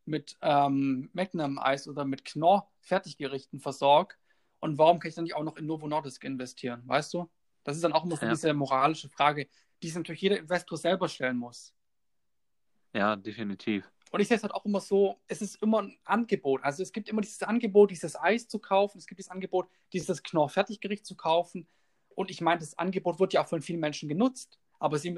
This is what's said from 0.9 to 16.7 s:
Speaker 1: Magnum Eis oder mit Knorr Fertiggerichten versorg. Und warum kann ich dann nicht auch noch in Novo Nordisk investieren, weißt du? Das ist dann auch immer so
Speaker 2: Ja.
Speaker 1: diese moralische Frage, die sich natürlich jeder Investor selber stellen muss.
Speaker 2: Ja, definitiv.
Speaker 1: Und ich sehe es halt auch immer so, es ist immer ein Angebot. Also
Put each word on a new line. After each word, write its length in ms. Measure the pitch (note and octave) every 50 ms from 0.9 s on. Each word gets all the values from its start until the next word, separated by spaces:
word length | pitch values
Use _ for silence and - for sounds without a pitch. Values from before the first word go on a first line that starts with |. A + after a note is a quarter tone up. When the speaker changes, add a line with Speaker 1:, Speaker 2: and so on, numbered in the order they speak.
| C3+ B2+ C3+ - -
Speaker 1:
Magnum 460 | F3 F#3+ F#3+ - F3 D3+ C#3 C#3 C#3+
Eis 280 | - C3 C#3 C#3 -
oder 160 | D#3 C#3 D3 C#3
mit 220 | C3+ C3+ - -
Knorr 420 | - - D3 D#3+ E3+ G3 G3 - _ _ _
Fertiggerichten 800 | _ - F#3 F#3+ F#3+ E3+ - - D3 C3+ C#3 C3+ - _ - C3+
versorg. 580 | - C#3+ C3+ - C#3+ C#3 C#3+ D#3 F#3+ - - _ _ _ _ _ _ _ _ -
Und 200 | - D#3+ D3 C#3
warum 200 | D#3 E3 F3 D#3+
kann 100 | - E3
ich 60 | D#3+
dann 100 | E3+ E3+
nicht 100 | E3 -
auch 80 | D3+ D3+
noch 140 | D#3 D#3
in 100 | - D#3
Novo 200 | D3+ D#3+ D#3 D3+
Nordisk 360 | D3 D3 D#3 D3 C3+ - - -
investieren, 580 | C3+ C3+ B2+ B2+ B2 - - - B2 A#2+ A#2+ A#2+
weißt 260 | C3 B2+ D3 D3+ - -
du? 160 | F3 F3 - _ _ _ _ _ _ -
Das 120 | C#3+ C#3+
ist 80 | E3 E3+
dann 100 | E3 D3+
auch 100 | D#3+ D#3+
immer 120 | F3+ E3
so 100 | D3+ -
Speaker 2:
Ja. 60 | A2+
Speaker 1:
diese 200 | D#3+ D3+ - D#3+ D3+
moralische 540 | C#3+ C#3 B2+ C3+ C3 C3+ D3+ D#3+ - - C3
Frage, 380 | - - C#3+ D3 D3 D3 C3+ - _ _ _ _ _ - -
die 40 |
sich 80 | E3 D#3+
natürlich 260 | F3 D#3 - D#3+ -
jeder 180 | F#3 F#3+ G3+ F3+
Investor 400 | D#3+ D#3 F3+ E3+ - - E3 D3+
selber 280 | - E3+ F#3+ F3+ F#3+
stellen 300 | D3 - - C3+ B2+ B2+
muss. 380 | B2 A#2+ A#2+ A#2+ - - - _ _ _ _ _ _ _ _ _ _ _ _ _ _ _ _ _ _ _ _ _ _ _ _ -
Speaker 2:
Ja, 220 | A2 G2+ G#2+ G#2+
definitiv. 760 | G2+ F#2+ A2 G#2 A#2 A2 G2+ G2 - - A2+ G#2+ F#2+ - - _ _ _ _
Speaker 1:
Und 80 | - F3+
ich 80 | G3+
sehe 100 | - A#3+
es 40 | G3+
halt 140 | - G3+ -
auch 100 | - -
immer 140 | G#3 G3+ F#3+
so, 420 | - - G3+ G3 G3+ G3 G3 - _
es 160 | - G3+ - G#3+
ist 180 | G3 - -
immer 220 | G#3+ G#3+ A3 G#3+ G3
ein 160 | G3 - _ -
Angebot. 600 | - G3 A3 A#3 - G3+ - - C#3 C3+ C3 -
Also 180 | C#3